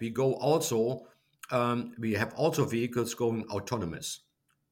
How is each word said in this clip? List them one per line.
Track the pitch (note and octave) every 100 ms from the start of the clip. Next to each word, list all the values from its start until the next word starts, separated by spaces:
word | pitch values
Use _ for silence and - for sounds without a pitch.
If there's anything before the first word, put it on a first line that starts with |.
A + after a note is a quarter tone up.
we | A2+
go | A#2+ C3+
also, | - C3+ E3 D#3+ A2+ A#2 C3+ - _ _ _ -
um, | B2+ A#2+ A#2+ A#2 -
we | A2+
have | G2+ A#2
also | - D#3 D#3 A2
vehicles | A2+ A#2+ A#2+ A2+
going | - A#2 A2+ -
autonomous, | G2+ F#2+ A2+ E2+ D#2+ - - _ _ _ _ _